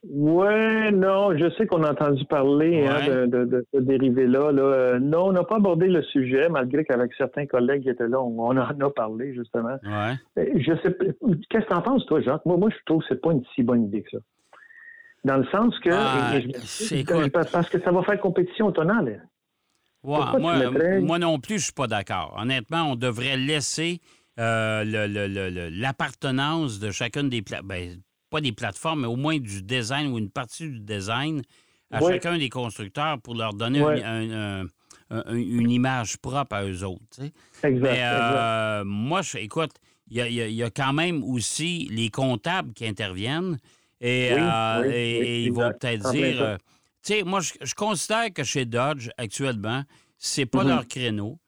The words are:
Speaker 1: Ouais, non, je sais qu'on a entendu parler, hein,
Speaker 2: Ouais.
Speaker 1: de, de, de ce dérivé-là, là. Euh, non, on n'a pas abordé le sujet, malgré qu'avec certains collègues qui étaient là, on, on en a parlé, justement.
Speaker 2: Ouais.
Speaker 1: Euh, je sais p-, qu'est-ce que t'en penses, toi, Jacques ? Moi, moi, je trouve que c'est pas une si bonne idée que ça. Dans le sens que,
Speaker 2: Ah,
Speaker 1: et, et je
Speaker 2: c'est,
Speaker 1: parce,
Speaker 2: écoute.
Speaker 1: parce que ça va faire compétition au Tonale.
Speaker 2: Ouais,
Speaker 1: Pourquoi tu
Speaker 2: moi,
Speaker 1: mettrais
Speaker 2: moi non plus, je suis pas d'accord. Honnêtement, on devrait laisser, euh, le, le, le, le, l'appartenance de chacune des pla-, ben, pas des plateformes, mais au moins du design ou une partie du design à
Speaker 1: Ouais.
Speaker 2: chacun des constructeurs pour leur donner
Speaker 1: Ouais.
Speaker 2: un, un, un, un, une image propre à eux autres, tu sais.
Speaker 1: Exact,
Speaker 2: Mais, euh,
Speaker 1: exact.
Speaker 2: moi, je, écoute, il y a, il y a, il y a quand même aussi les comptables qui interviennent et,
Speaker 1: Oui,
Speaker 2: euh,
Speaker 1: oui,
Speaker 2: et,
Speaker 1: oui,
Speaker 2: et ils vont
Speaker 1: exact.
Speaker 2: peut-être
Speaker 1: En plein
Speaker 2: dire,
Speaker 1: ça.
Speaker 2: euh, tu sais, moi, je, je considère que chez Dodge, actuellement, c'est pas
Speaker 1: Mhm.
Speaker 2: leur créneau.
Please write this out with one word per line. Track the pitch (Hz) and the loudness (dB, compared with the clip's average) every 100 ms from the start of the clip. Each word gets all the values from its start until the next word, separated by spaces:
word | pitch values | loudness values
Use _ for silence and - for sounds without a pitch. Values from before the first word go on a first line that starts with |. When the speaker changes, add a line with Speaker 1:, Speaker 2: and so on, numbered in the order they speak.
Speaker 1:
Ouais, | 196 143 147 170 196 214 220 220 220 | -8 0 2 4 4 4 4 2 2
non, | 202 190 190 202 160 | 4 4 4 4 4
je | 170 - | 2 2
sais | 220 | 0
qu'on | 170 | 2
a | 156 | 2
entendu | 143 151 139 | 2 2 2
parler, | 143 151 135 143 160 170 139 | 2 2 4 4 4 4 4
hein, | 143 | 2
Speaker 2:
Ouais. | 143 | 2
Speaker 1:
de, | 131 123 | 2 2
de, | 123 | 2
de | 123 123 120 | 2 0 2
ce | 139 | 0
dérivé-là, | 127 135 135 127 127 131 147 | 4 4 4 4 4 4 4
là. | 139 | 4
Euh, | 135 135 127 123 | 4 4 4 4
non, | 139 160 190 | 2 2 4
on | |
n'a | 185 | 2
pas | 175 220 | 2 2
abordé | 202 165 185 | 4 4 4
le | 175 | 4
sujet, | 143 143 127 135 160 | 2 0 2 4 4
malgré | 156 123 143 156 | 2 0 0 2
qu'avec | - 123 - | 2 0 0
certains | 131 - 143 | -4 -2 -2
collègues | 127 123 143 | 2 4 2
qui | 131 | 0
étaient | 123 117 | 0 0
là, | 127 | 0
on, | 127 113 | 0 -2
on | 117 131 | 0 2
en | 120 147 | 0 0
a | 139 | -2
parlé, | 139 110 110 135 | 0 -4 -4 -6
justement. | 123 117 120 117 135 | -6 -4 -4 -2 -6
Speaker 2:
Ouais. | 101 104 104 131 _ - | -4 -2 -2 -4 _ -2
Speaker 1:
Euh, | - 240 | 0 2
je | 135 160 | 2 2
sais | - | 0
p-, | - 381 - 277 160 - | 0 -2 0 0 0 0
qu'est-ce | 226 | -2
que | 214 | 0
t'en | 180 | 0
penses, | 175 269 - | 2 0 2
toi, | 156 | 0
Jacques ? | 120 156 - | 2 0 2
Moi, | 175 | 4
moi, | 214 | 2
je | - - | 0 0
trouve | 160 | 0
que | - | 0
c'est | - | 0
pas | 165 | 2
une | 156 123 | 2 0
si | - | 0
bonne | 120 120 107 | 2 4 2
idée | 104 | -2
que | - | -6
ça. | 110 - _ _ - - - - - - _ | -12 -14 _ _ -20 -20 -20 -20 -20 -20 _
Dans | 135 135 | 0 2
le | 127 | 2
sens | 190 233 - | 4 2 2
que, | 349 | 2
Speaker 2:
Ah, | 262 214 127 120 | 2 2 2 2
Speaker 1:
et, | 135 | 0
et | |
je | 123 131 | -2 -8
Speaker 2:
c'est, | 117 - 220 139 | -10 -8 -4 -2
Speaker 1:
parce, | - 170 147 | 2 2 4
Speaker 2:
écoute. | 170 165 | 2 2
Speaker 1:
parce | 175 170 | 2 2
que | 175 | 0
ça | 185 | 2
va | 180 | 2
faire | 180 202 | 2 0
compétition | 196 180 180 - 214 | 2 2 0 2 0
au | |
Tonale. | 180 160 226 143 107 - _ _ _ _ _ _ _ | 2 2 2 0 -4 -14 _ _ _ _ _ _ _
Speaker 2:
Ouais, | 135 147 | -4 -2
Speaker 1:
Pourquoi | 131 - | 2 2
tu | |
Speaker 2:
moi, | 160 170 170 | 2 2 2
Speaker 1:
mettrais | 131 165 190 | 2 4 4
Speaker 2:
moi | 180 170 | 2 2
non | 170 156 | 2 0
plus, | - 214 | -2 -4
je | |
suis | - | -4
pas | - 127 | -4 -2
d'accord. | 110 98 98 78 87 | -2 -2 -4 -4 -6
Honnêtement, | 113 131 110 165 160 | -2 -4 -2 -2 -2
on | 123 | 0
devrait | 127 113 127 131 | -2 -2 -2 -2
laisser, | 131 151 131 - 165 175 _ _ _ - | 0 -2 -2 -2 -4 -4 _ _ _ -4
euh, | 113 113 110 110 | 0 2 0 0
le, | 107 110 104 | 0 -2 -2
le, | 104 101 | -2 -2
le, | 98 95 | -2 -4
le, | 90 85 | -6 -8
l'appartenance | 82 127 135 151 - 143 127 143 165 151 104 | -4 -4 -2 -6 -4 -4 0 0 0 -2 -4
de | 104 | -6
chacune | 98 120 147 143 | -4 -4 -2 -2
des | 120 | -2
pla-, | 101 90 | -4 -8
ben, | 98 92 87 90 - _ _ | -8 -8 -8 -12 -20 _ _
pas | 151 | -4
des | 143 | -4
plateformes, | 110 113 - 160 156 | -4 -6 -4 -4 -2
mais | 123 | -2
au | 120 | -2
moins | 147 160 | -2 -2
du | 113 98 | -4 -10
design | 95 127 110 135 147 | -4 -4 -2 -4 -2
ou | 117 | -4
une | 101 | -4
partie | 135 123 - 160 | -8 -10 -12 -12
du | 123 | -12
design | 104 104 95 117 147 156 117 _ _ _ _ | -8 -6 -2 -2 -2 -4 -8 _ _ _ _
à | 110 | 0
Speaker 1:
Ouais. | 165 | 2
Speaker 2:
chacun | 180 175 170 | 0 -2 -2
des | 135 | -2
constructeurs | 123 120 - 101 147 151 143 | -4 -8 -8 -10 -4 -4 -4
pour | 117 | -8
leur | 117 113 | -6 -4
donner | 101 113 143 | -2 0 2
Speaker 1:
Ouais. | 147 147 | 4 2
Speaker 2:
un, | 110 113 113 | -2 -4 -4
un, | 110 104 98 90 _ _ - _ | -4 -4 -6 -8 _ _ -20 _
un, | 110 - | -8 -4
un, | 117 | -4
une | 101 120 117 | -2 0 2
image | 123 127 131 107 - | 2 2 0 -4 -8
propre | - 135 135 | -6 -6 -4
à | 101 | -4
eux | 98 92 | -4 -6
autres, | 95 92 110 | -8 -10 -16
tu | - | -16
sais. | 139 - _ - 151 | -16 -16 _ -4 0
Speaker 1:
Exact, | 127 | 2
Speaker 2:
Mais, | 131 127 | 2 2
euh, | 123 120 117 117 117 113 110 104 | 0 0 2 2 0 0 0 -2
Speaker 1:
exact. | 101 | -4
Speaker 2:
moi, | 101 120 175 | -4 -2 -2
je, | 175 - | -4 -8
écoute, | 113 - 156 _ _ _ _ | -8 -6 -6 _ _ _ _
il | 113 | -6
y | |
a, | 120 | -4
il | |
y | 117 | -4
a, | 110 | -4
il | |
y | 113 | -4
a | 117 | -4
quand | - 135 | -2 0
même | 139 175 165 | 0 0 -2
aussi | 123 127 104 - 165 175 - | -2 -4 -2 -4 -4 -4 -4
les | 110 113 | -2 -2
comptables | - 135 120 170 185 143 | 0 0 0 -2 -4 -4
qui | 113 113 | -8 -8
interviennent | 101 104 92 107 151 185 151 _ _ _ _ | -4 -6 -4 -4 -4 -4 -6 _ _ _ _
et, | 123 127 127 | -2 0 2
Speaker 1:
Oui, | 123 | 2
Speaker 2:
euh, | 113 113 113 113 | 2 2 0 0
Speaker 1:
oui, | 127 | 0
Speaker 2:
et, | 120 117 117 | 0 -2 -2
Speaker 1:
oui, | 120 | -2
Speaker 2:
et | 120 | -2
ils | 120 | -2
vont | 120 | 0
Speaker 1:
exact. | 120 123 | -2 -2
Speaker 2:
peut-être | 127 117 101 | -4 -2 -2
Speaker 1:
En | |
plein | 127 | 0
Speaker 2:
dire, | 135 123 | 0 0
Speaker 1:
ça. | |
Speaker 2:
euh, | 135 95 _ _ _ _ | -2 -4 _ _ _ _
tu | - | -4
sais, | 214 | -2
moi, | 180 196 | 0 -2
je, | 156 - | -4 -8
je | 135 | -10
considère | - 208 202 - 220 233 | -4 -2 -2 -2 -2 -2
que | 175 | -4
chez | 131 143 | -4 -2
Dodge, | 123 117 135 151 117 - | -2 0 -2 -2 -8 -10
actuellement, | 117 - 139 117 104 123 139 _ _ _ | -8 -4 -4 -4 -4 -4 -6 _ _ _
c'est | - - 127 | -6 -4 0
pas | 131 | 2
Speaker 1:
Mhm. | 139 | 2
Speaker 2:
leur | 123 113 | 2 -2
créneau. | - 123 107 104 160 | -6 -4 -2 -6 -10